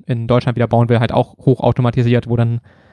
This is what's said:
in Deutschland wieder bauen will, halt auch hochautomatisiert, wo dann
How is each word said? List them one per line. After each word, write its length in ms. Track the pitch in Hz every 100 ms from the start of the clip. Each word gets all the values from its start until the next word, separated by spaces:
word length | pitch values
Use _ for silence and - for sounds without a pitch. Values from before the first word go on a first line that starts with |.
| -
in 200 | 120 113
Deutschland 300 | 123 123 113
wieder 140 | 117
bauen 180 | 117 117
will, 140 | 117
halt 100 | 117
auch 240 | 113 - -
hochautomatisiert, 920 | - 127 120 120 123 127 120 120 117
wo 80 | 117
dann 240 | 117 117 _ _ _